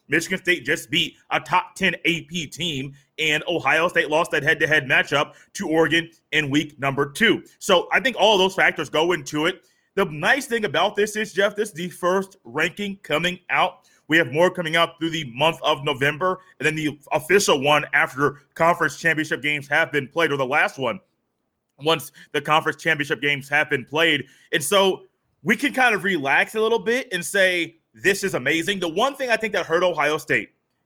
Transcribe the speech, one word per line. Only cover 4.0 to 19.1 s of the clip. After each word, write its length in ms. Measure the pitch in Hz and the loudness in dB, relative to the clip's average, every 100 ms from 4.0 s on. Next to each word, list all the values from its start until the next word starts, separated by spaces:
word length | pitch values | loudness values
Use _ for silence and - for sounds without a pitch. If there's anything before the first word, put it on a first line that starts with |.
| 151 | 2
lost 200 | 151 170 | 0 2
that 100 | 156 | 0
head-to-head 420 | 143 160 156 156 | 0 0 2 0
matchup 480 | 131 160 180 143 151 - _ | 2 0 2 0 -2 -6 _
to 140 | - 190 | -10 -2
Oregon 420 | 160 160 165 165 _ - | 2 4 2 -2 _ -4
in 180 | 151 147 | -2 0
week 280 | 143 160 - | 0 -2 -4
number 320 | 139 139 143 | -4 -2 -4
two. 320 | - 220 123 - - | 0 0 0 -6 -8
So 300 | - 175 - | 2 2 2
I 100 | 175 | 0
think 160 | 254 151 | 0 2
all 180 | 202 202 | 4 4
those 180 | 190 | 2
factors 360 | 190 160 180 143 | 2 0 0 -2
go 220 | 151 170 | 0 0
into 340 | 170 139 151 160 | 0 -2 -2 -2
it. 180 | 190 _ _ _ | -2 _ _ _
The 100 | - | -2
nice 420 | 190 151 190 269 262 | -2 -2 0 0 0
thing 200 | 233 202 | -4 -2
about 280 | 147 196 | 0 0
this 220 | 208 208 214 | 0 -2 -2
is, 160 | 214 | -4
Jeff, 240 | 165 202 208 | 0 0 0
this 140 | 226 | -6
is 40 | |
the 140 | 147 180 | -6 -10
first 480 | - 175 190 190 _ | -2 0 0 -2 _
ranking 540 | 117 143 170 - 202 196 | -10 -2 -2 -2 -8 -8
coming 360 | - 151 175 180 - | -4 -2 -2 -4 -2
out. 380 | 139 180 - _ _ - | 0 0 -2 _ _ 0
We 100 | 160 | 2
have 120 | 147 | 2
more 200 | 143 180 | 4 2
coming 260 | 180 165 170 | 2 -2 2
out 220 | 165 - | 0 -2
through 120 | 165 | -6
the 200 | 160 139 | -4 -6
month 240 | 117 156 160 | 0 0 2
of 220 | 139 151 | 0 0
November, 560 | 143 131 143 151 185 185 _ - | 0 0 0 0 -2 -4 _ -4
and 60 | 147 | -2
then 80 | |
the 240 | 156 151 - - | -2 -4 -6 -4
official 500 | 151 147 196 202 156 | -2 2 2 4 2
one 240 | 139 147 151 | 4 2 2
after 460 | 143 156 131 143 139 _ | 0 0 2 -2 -2 _
conference 440 | - 170 170 156 - | 0 2 4 0 0
championship 440 | 165 | -2